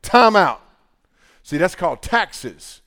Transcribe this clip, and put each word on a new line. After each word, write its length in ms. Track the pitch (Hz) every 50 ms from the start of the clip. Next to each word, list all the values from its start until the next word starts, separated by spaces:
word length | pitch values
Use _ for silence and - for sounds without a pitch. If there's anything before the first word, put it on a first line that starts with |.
"Time 340 | - - - 240 240 226 220
out." 260 | 208 185 143 113 - _ _ _ _ _ _ _ _ _ _ _ _ _ _ _ _ _
See, 140 | - 147 147
that's 180 | 170 185 -
called 260 | - 180 165 131 -
taxes. 800 | - - - 233 208 - - - - 123 85 _ - - - _ _